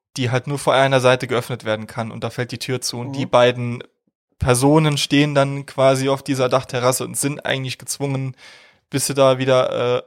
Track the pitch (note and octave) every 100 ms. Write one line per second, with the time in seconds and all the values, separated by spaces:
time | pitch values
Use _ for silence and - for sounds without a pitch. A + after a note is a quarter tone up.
0 | _ - G3 B2+ - C#3+ D#3+ B2+ C3+ C3
1 | B2+ B2+ A#2+ A#2 - A#2+ A2 G#2+ G#2+ -
2 | A2+ A2+ A2+ - A#2+ - - B2+ - A#2+
3 | B2 C#3 B2+ B2 B2 B2 A#2+ A#2+ - _
4 | _ _ _ - C3 B2 C#3 D#3 D#3 C#3+
5 | - C#3+ D3 C#3+ C#3 C#3 C#3 - C3+ C3+
6 | C3+ C3+ - C3+ B2+ C3 - B2+ B2 C3
7 | A#2 A#2+ C#3 D3 - C3 C3 - - -
8 | C#3 C3+ C3+ - - - _ _ _ C3+
9 | - C#3 C3+ C3 C3 B2+ - A#2 A#2+ B2